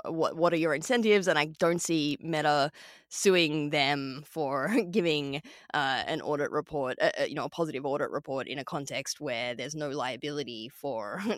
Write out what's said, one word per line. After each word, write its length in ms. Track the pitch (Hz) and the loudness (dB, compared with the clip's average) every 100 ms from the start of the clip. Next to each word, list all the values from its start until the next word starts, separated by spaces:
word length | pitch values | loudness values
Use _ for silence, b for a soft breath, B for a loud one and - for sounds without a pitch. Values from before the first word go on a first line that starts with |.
wh-, 80 | - | -4
what, 240 | 160 143 160 | 0 0 4
what 180 | 170 | 2
are 40 | 165 | 4
your 160 | 160 | 2
incentives? 540 | 147 - 240 220 208 180 | 0 0 2 6 6 6
And 100 | 151 | 2
I 80 | 151 156 | 2 2
don't 220 | 170 175 | 2 2
see 360 | - 165 147 147 | 2 2 2 -2
Meta 520 | 160 156 151 147 143 B B B B | -2 0 4 4 2 B B B B
suing 600 | - 202 180 160 156 147 | 0 6 6 6 2 0
them 540 | 147 139 143 139 131 147 | 2 2 2 -2 -8 -10
for 480 | 160 143 139 147 233 | -4 -2 0 0 0
<laughs> 80 | 175 | 0
giving, 520 | 196 170 151 139 139 B B B | 0 2 0 -2 -6 B B B
uh, 300 | 147 135 127 92 | -2 0 0 -2
an 140 | 156 | -4
audit 280 | 123 147 147 | -2 -2 0
report, 480 | 151 147 151 127 - | -2 -4 -4 -4 2
uh, 120 | 165 - | 2 2
uh, 40 | 139 | -2
you 100 | 151 | -2
know, 80 | |
a 60 | 127 | -6
positive 360 | - 160 131 143 | -4 -4 -2 -2
audit 240 | 143 143 | -2 -2
report 380 | 147 147 135 - | -4 -4 -6 -4
in 100 | 135 | -8
a 80 | 131 | -6
context 560 | 160 139 131 139 - | -6 -6 -6 -6 -8
where 320 | 147 117 123 | -4 -4 -4
there's 220 | 123 131 151 | -6 -8 -6
no 140 | 147 | -6
liability 800 | 139 123 123 147 147 120 113 113 | -4 -4 -4 -6 -6 -6 -8 -12
for 520 | - 143 113 104 151 | -10 -8 -6 -6 -6
<laughs> 40 | 208 | -4